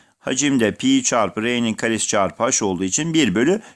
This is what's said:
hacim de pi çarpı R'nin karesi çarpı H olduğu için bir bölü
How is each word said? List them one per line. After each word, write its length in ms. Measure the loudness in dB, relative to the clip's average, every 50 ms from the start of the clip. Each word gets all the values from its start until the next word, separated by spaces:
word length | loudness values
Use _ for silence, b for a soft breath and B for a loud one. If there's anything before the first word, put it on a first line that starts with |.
| b b b b
hacim 400 | -6 -6 -4 0 0 2 2 2
de 160 | 2 2 0
pi 280 | 0 0 2 2 2 2
çarpı 400 | 0 0 0 0 0 -2 -4 -4
R'nin 300 | -2 -2 0 -2 -2 -2
karesi 340 | -2 -2 -2 -2 -2 -2 -2
çarpı 360 | 0 0 0 0 -2 -2 -2
H 220 | 0 0 0 0
olduğu 180 | -2 -2 -2 -2
için 300 | -2 -2 -2 -2 0 2
bir 220 | 2 2 2 2
bölü 260 | 2 2 2 0 0 B B B